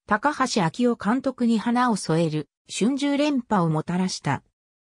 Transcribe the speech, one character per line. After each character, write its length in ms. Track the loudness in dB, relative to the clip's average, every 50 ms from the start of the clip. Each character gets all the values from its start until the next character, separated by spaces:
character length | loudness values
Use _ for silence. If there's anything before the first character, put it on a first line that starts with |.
| _
高 260 | -2 -2 0 0 0 0
橋 300 | 0 -2 0 0 0 0
昭 240 | 0 0 0 0
夫 80 | 0 0
監 260 | 0 -2 -2 -2 0
督 240 | -2 -4 -2 0 2
に 140 | 2 2 2
花 320 | 0 0 0 2 2 2
を 40 | 0
添 280 | -2 0 0 0 0 0
え 60 | 0
る 180 | -2 -4 -6 _ _ _ _
春 280 | -10 -4 -2 0 0 0
秋 200 | 0 0 0 0
連 260 | 2 0 0 0 -2
覇 200 | -2 0 0 2
を 80 | 2 2
も 140 | 0 0 -2
た 160 | -2 -2 -2
ら 100 | -2 -2
し 100 | -4 -4
た。 220 | -4 -4 -4 -4 _ _ _ _ _ _ _ _ _